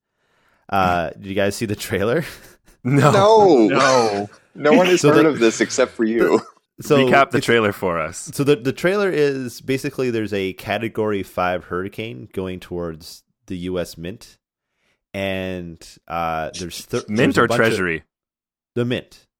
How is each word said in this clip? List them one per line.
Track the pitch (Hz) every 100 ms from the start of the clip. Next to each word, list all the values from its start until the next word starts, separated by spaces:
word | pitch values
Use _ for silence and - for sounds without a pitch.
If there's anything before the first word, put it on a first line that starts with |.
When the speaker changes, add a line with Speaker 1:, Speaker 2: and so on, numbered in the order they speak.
| _ _ _ _ _ _ -
Speaker 1:
Uh, | 98 92 87 80
did | - 101
you | 98
guys | 101 -
see | 113
the | 104
trailer? | - 98 101 147 143
<laughs> | - - _ _ _ 127
Speaker 2:
No. | 139 147
Speaker 3:
No. | 196 202 220 202 139 107
Speaker 2:
No. | 135 135 131 110 101 104 - _
Speaker 3:
No | - 143
one | 156 180
has | 180
Speaker 1:
So | 147
Speaker 3:
heard | 156 156
Speaker 1:
the |
Speaker 3:
of | 123
this | 113 -
except | 107 - 123
for | -
you. | 110 113 92 107 - _ _ -
Speaker 1:
So | - 143
Speaker 2:
Recap | 131 139 135
the | 120
Speaker 1:
it's | -
Speaker 2:
trailer | 117 104
for | 101 95 85
us. | 78 87 - -
Speaker 1:
So |
the, | 139 147
the | 131
trailer | - 175 202 196
is | 151 143 135 123 -
basically | - 131 147 - 131
there's | 113 104
a | 101 95
Category | 90 - 104 113 - 107 101
five | 90 - 90 90
hurricane | - 90 95 - 110 123 113
going | - 92 92
towards | - 87 85 80 - - _ _ -
the | 92
U | 90 90
S | 85 -
Mint. | 85 117 - _ _ _ _ _ _ _ _
And, | 98 98 95 92 90 87 82 - - -
uh, | 82 82 80 78 -
there's | 87 - -
thir-, | 120 -
Speaker 2:
Mint | 107 135
Speaker 1:
there's | 147
a |
Speaker 2:
or | 117
Speaker 1:
bunch | 120
of | 113
Speaker 2:
Treasury? | 107 90 80 - _ _ _ _ _ _ 120
Speaker 1:
The | 120
Mint. | 117 - - _